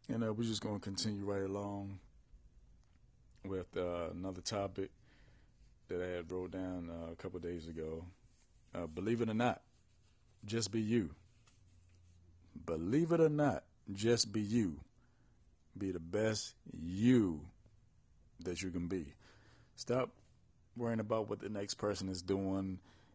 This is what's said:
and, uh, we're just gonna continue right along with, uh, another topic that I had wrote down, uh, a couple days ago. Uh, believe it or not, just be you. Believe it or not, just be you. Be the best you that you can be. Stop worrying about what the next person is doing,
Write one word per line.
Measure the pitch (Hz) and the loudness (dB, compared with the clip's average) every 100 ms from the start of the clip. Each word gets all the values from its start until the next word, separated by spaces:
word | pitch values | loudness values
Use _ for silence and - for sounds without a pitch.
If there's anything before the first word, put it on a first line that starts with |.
| - | -6
and, | 117 | -2
uh, | 113 | -2
we're | 107 | 0
just | 117 104 | -2 -2
gonna | 107 101 | -2 -4
continue | 107 98 110 104 | -4 -2 -2 -2
right | 101 98 | -2 -2
along | 98 98 101 101 98 98 - - - - - - - - - - - - - - | 0 -2 -2 -4 -6 -10 -16 -20 -20 -20 -20 -20 -20 -20 -20 -20 -20 -20 -20 -12
with, | 98 95 87 92 | -6 -4 -4 -2
uh, | 90 87 82 | 0 0 -2
another | 87 95 92 | -4 -6 -6
topic | - 104 98 98 95 - - - - - - - - - - | -4 -2 -2 -2 -6 -8 -20 -20 -20 -20 -20 -20 -20 -20 -6
that | 87 | -4
I | 90 | -2
had | 90 85 | -4 -4
wrote | 90 90 | -4 -4
down, | 92 92 90 85 | -4 -4 -4 -6
uh, | 82 82 | -8 -8
a | |
couple | 85 92 90 | -8 -8 -6
days | 85 87 80 | -6 -6 -6
ago. | 80 80 80 87 - - - - - - | -6 -4 -6 -8 -16 -20 -20 -20 -20 -12
Uh, | 90 82 | -6 -6
believe | 82 101 117 | -2 0 2
it | 110 | 2
or | |
not, | 110 120 - - - _ - - - - - | 2 2 2 -4 -20 _ -20 -20 -20 -20 -16
just | 101 117 101 | -4 -2 0
be | 113 | 0
you. | 107 117 82 - - - - - - - - - - - - - - 76 - | 4 4 2 -4 -20 -20 -20 -20 -20 -20 -20 -20 -20 -20 -20 -20 -20 -12 -4
Believe | 80 87 143 170 | -2 2 2 4
it | 170 | 6
or | 160 | 6
not, | 151 147 82 - - - | 6 4 2 -4 -16 -10
just | 98 110 117 113 | 0 4 6 4
be | 107 | 2
you. | 101 117 98 73 - _ - - - - - - - - | 2 4 2 0 -12 _ -20 -20 -20 -20 -20 -20 -16 -6
Be | 98 | -4
the | 90 | -4
best | 82 101 110 107 - - - | -2 0 2 0 -4 -12 -14
you | - 85 92 117 127 98 76 82 - - - - - - - - - | -8 -4 4 8 8 6 2 -6 -18 -20 -20 -20 -20 -20 -20 -20 -10
that | 87 85 | -6 -4
you | 92 | -4
can | 87 87 | -4 -2
be. | 95 71 - - - - - - - | -2 -4 -12 -20 -20 -20 -20 -20 -10
Stop | - 123 123 - - - - - - 120 | 0 0 0 -6 -20 -20 -20 -20 -16 -4
worrying | 117 113 | -2 0
about | 107 110 107 | 2 0 0
what | 101 | -2
the | 104 | -4
next | 107 101 | -4 -4
person | - 104 98 95 | -2 0 0 -2
is | 92 | -4
doing, | 90 98 95 95 95 92 - - - | 0 2 2 0 0 -4 -10 -20 -20